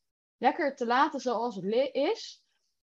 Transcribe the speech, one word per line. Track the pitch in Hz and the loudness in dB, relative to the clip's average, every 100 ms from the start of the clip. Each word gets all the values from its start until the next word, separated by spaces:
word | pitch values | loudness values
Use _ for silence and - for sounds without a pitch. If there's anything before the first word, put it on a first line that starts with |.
| _ _ _ - | _ _ _ 0
lekker | 247 294 285 269 | 0 2 -2 -2
te | 233 | 0
laten | 247 294 269 | 2 2 0
zoals | 254 214 240 | -2 -2 -2
het | 196 | -4
li-, | 185 226 277 | -2 0 0
is. | 262 311 453 - - _ _ _ _ | 0 0 -2 -8 -18 _ _ _ _